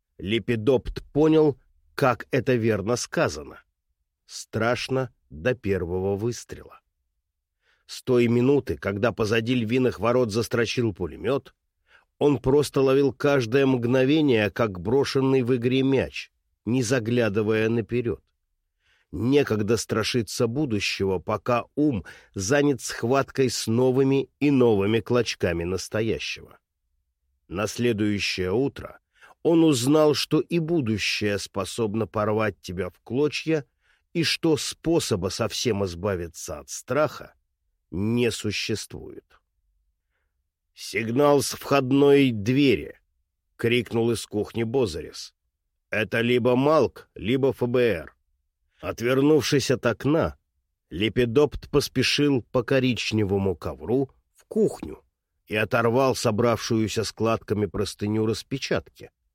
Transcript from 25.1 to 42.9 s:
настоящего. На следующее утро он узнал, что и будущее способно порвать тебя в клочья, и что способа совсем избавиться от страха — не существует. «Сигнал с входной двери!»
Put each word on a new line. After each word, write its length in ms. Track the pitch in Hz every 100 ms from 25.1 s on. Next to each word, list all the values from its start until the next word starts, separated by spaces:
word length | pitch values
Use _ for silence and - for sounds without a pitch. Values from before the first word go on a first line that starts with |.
| 123 117 - 95 85
настоящего. 920 | 85 92 - 107 113 78 - - - - _ _ _ _ _ _ _ _ -
На 200 | 85 107
следующее 840 | - 120 107 107 101 - - 92
утро 460 | 104 139 - - - _ _ - _
он 200 | 147 170
узнал, 520 | 160 135 123 151 151 143
что 240 | - 151
и 180 | - 170
будущее 800 | 160 170 117 110 - - 104 101
способно 680 | - - 95 - 113 107 104
порвать 520 | 110 104 107 107 -
тебя 280 | - 90 92
в 100 | -
клочья, 640 | - 120 147 - - 156 135 _ _ _ _
и 100 | -
что 340 | 160 - 165 147
способа 720 | - - - 165 - 107 95
совсем 560 | - 110 - 123 101 98
избавиться 760 | 85 98 92 85 - - 76
от 100 | 71
страха — 640 | - - 127 151 - - _ _ _ _ _ _
не 380 | 82 107 117 120
существует. 1080 | 104 107 98 - 110 - - - - - _ _ _ _ _ _ _ _ _ _ _ _ _ _
«Сигнал 680 | - - 101 113 120 147 143
с 120 | 120
входной 800 | - - 139 127 139 143 139 135
двери!» 680 | 110 101 131 143 92 73